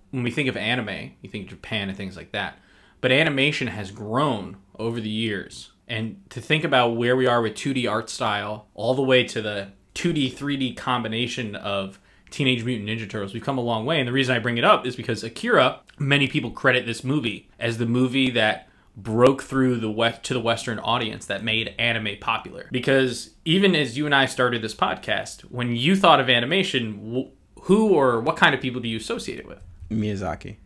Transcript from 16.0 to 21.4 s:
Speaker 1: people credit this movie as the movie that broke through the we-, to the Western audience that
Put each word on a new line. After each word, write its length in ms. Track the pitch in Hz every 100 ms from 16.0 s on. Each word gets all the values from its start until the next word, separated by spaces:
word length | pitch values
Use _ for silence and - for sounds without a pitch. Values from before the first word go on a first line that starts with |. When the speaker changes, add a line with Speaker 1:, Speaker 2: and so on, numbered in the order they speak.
| 139 143 135
Speaker 1:
people 220 | 147 117
credit 380 | - 131 123 117
this 160 | 113
movie 480 | 127 147 113 92 - -
as 180 | 113 113
the 80 | 117
movie 460 | 123 127 135 127
that 360 | 117 107 - - _ _ -
broke 460 | 104 113 127 135
through 320 | - 135 127 120
the 160 | 110
we-, 200 | 107 117 117
to 100 | -
the 60 | 123
Western 400 | 113 113 - 107
audience 480 | - 120 110 107 -
that 160 | 98